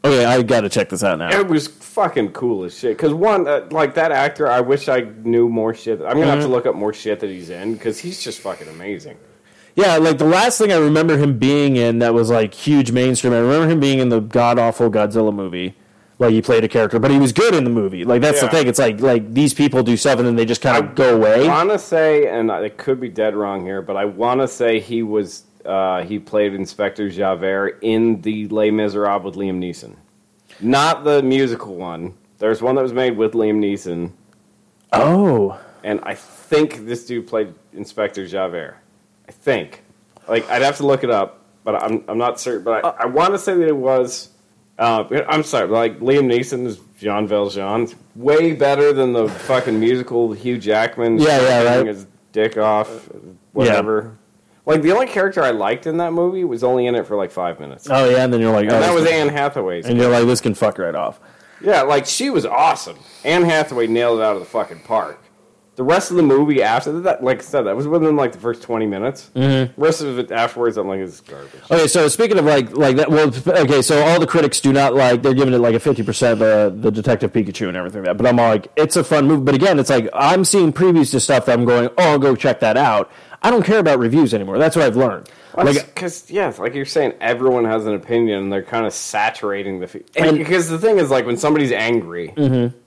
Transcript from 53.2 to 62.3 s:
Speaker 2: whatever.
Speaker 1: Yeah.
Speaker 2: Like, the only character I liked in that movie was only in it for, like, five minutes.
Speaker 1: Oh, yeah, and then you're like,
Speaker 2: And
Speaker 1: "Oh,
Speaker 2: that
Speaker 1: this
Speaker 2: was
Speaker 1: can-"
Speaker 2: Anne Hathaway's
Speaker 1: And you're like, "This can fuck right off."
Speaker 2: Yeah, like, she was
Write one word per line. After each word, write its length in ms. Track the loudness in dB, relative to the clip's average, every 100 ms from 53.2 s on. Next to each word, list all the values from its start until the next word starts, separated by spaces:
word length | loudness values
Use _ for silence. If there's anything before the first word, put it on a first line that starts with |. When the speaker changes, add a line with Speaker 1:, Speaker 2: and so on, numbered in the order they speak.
| -20 -20 _
Speaker 2:
whatever. 480 | 0 2 2 0 -2
Speaker 1:
Yeah. 140 | -4 -18 _ _ _ _ -2
Speaker 2:
Like, 80 | 2
the 80 | 2
only 160 | 2 0
character 340 | -2 -2 0
I 100 | 0
liked 360 | 0 -2 -4 -4
in 100 | -4
that 160 | -2
movie 300 | 0 -2 -2
was 200 | -4 -2
only 220 | 0 0 0
in 80 |
it 140 | -2 -2
for, 80 | -4
like, 160 | -4
five 280 | -6 -6 -8
minutes. 280 | -14 -16 -2
Speaker 1:
Oh, 200 | 2 4
yeah, 140 | 4 2
and 60 |
then 80 | 2
you're 100 | 2
like, 140 | 2 2
Speaker 2:
And 80 |
Speaker 1:
"Oh, 60 | 2
Speaker 2:
that 80 | 2
Speaker 1:
this 20 | 2
Speaker 2:
was 80 | 2
Speaker 1:
can-" 200 | 2 0
Speaker 2:
Anne 0 | 0
Hathaway's 500 | -4 -4 -6 -6 -2
Speaker 1:
And 100 | 2
you're 120 | 4
like, 160 | 4 2
"This 120 | 0
can 140 | -2
fuck 240 | -2 -2 -2
right 160 | -6
off." 260 | -4 -6 -10 -20 _ _ -6
Speaker 2:
Yeah, 200 | 0 2
like, 240 | 2 0 0
she 240 | -4
was 160 | -2